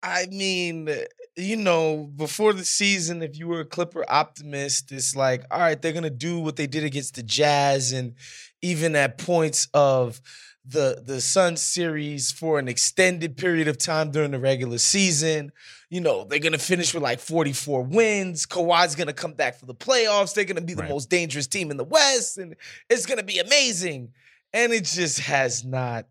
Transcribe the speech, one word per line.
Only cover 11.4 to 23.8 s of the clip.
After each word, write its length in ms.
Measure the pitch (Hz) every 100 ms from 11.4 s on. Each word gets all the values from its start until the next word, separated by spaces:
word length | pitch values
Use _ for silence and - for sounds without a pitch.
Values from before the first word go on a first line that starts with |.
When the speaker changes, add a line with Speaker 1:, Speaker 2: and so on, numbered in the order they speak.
| 180 165
Speaker 1:
series 760 | - 175 170 156 147 147 131
for 280 | - 165 151
an 80 | 131
extended 680 | 120 - - 185 180 165 131
period 320 | 185 165 156
of 100 | 139
time 340 | - 156 156
during 200 | 147 147
the 80 | 139
regular 380 | 131 135 127 117
season. 760 | - 196 196 156 160 156 143 _ - - _
You 120 | 175
know, 220 | 170 107
they're 160 | 101 147
gonna 180 | 156 160
finish 340 | - 180 165
with, 100 | 170
like, 160 | 139 123
forty-four 640 | - 160 147 131 - 139
wins. 640 | 127 185 226 208 190 165 -
Kawhi's 500 | 185 170 170 175 147
gonna 160 | 160
come 220 | 143 160
back 260 | 143 139 123
for 60 | 127
the 100 | 123
playoffs. 580 | - 254 226 208 202
They're 120 | - 196
gonna 160 | 180
be 140 | 170 170
the 80 |
Speaker 2:
Right. 80 | -
Speaker 1:
most 180 | 143 127
dangerous 380 | 180 170 139 139
team 240 | 202 170
in 60 | 143
the 60 |
West, 540 | 135 311 285 262 202 -
and 180 | 180 160 - - _
it's 160 | 240 -
gonna 180 | 233
be 160 | 196 185
amazing. 760 | 175 285 262 185